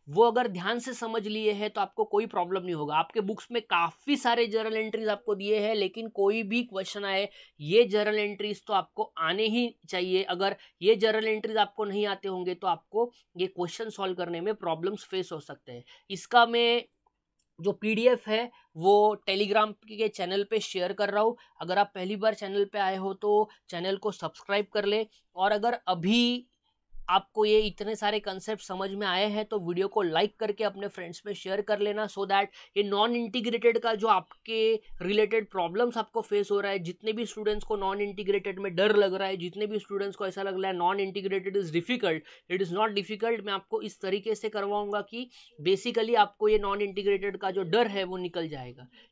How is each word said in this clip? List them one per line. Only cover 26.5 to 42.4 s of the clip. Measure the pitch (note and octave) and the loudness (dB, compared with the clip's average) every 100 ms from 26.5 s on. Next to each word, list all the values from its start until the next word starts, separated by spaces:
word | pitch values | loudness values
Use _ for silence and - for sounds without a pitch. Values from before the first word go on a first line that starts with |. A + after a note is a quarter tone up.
| _ _ _ _ - - | _ _ _ _ -12 0
आपको | F#3 - G#3+ G#3+ | 0 2 0 4
ये | G#3+ | 4
इतने | G#3+ - G3+ G#3+ | 4 -2 -6 -2
सारे | G#3 G#3+ | -2 -2
कॉन्सेप्ट | G#3 F#3+ G#3 G#3+ | -4 -8 -6 -8
समझ | - F#3 G3 | -6 -6 -6
में | G3 G#3 | -4 -2
आए | F3+ G#3+ | 0 0
हैं | G#3 G#3+ | 0 -2
तो | G#3+ | -4
वीडियो | E3+ F3 G3 | -2 -2 0
को | G#3+ | 0
लाइक | F3+ D#3+ G#3 - | 2 2 0 0
करके | A3 G#3 | -4 -2
अपने | G#3 G3 G3+ | -2 -2 -8
फ्रेंड्स | - F3 F3+ G#3 | -8 -12 -10 -10
में | |
शेयर | G#3 F#3 G3 G3+ | -10 -4 -4 0
कर | G#3 | 0
लेना, | G#3 G#3 G#3 | 0 0 -4
so | G3+ G3 | -4 0
that | G3 G3+ - - - | 2 2 -6 -4 -2
ये | |
नॉन | G3+ G3+ A3 A#3+ | 0 2 2 2
इंटीग्रेटेड | A#3 A#3+ A3+ A#3 A#3 A#3 | -2 -2 -2 2 4 4
का | A#3 | 2
जो | A3 A3 | 0 4
आपके | G3 - - - A3+ A3 A3 - - | 2 2 -12 -6 0 2 2 -2 -8
रिलेटेड | F3 G#3 G#3 A3+ G#3 | 0 2 4 2 0
प्रॉब्लम्स | F#3+ E3+ F#3 A#3+ A3+ | -2 -2 0 0 0
आपको | G#3+ A3+ | -4 -6
फेस | G#3+ G#3 G3 | -2 0 2
हो | G3+ | 0
रहा | G3+ | 0
है, | G3 | -2
जितने | E3+ F3+ G#3+ | -4 -6 -4
भी | A3 A3+ | -4 -6
स्टूडेंट्स | - G#3+ G#3 - | -4 -2 -2 -2
को | G#3 | -2
नॉन | G3 G3 | -2 -2
इंटीग्रेटेड | G3+ G3 F#3+ G3 G3 F#3 | -4 -2 -2 0 -2 -6
में | G3 F3 | -4 2
डर | G#3 G#3 | 4 6
लग | G3+ | 4
रहा | F#3 F#3+ | 2 -2
है, | G3 | -4
जितने | F3 F3+ G#3+ | -6 -6 -4
भी | G#3+ | -4
स्टूडेंट्स | - G3+ G3+ F#3+ | -4 -6 -6 -6
को | G3 | -8
ऐसा | F#3+ | -4
लग | G3 F#3 | -6 -4
रहा | F#3+ | -4
है | F#3 | 0
non | F3 G3+ F#3+ | 0 0 -2
integrated | F#3+ F#3+ F#3+ F#3 G3 | -4 -2 -2 -2 -2
is | F3 E3 | -2 -2
difficult, | E3+ B3 F#3 D#3+ - - | -2 -2 0 -2 -6 -20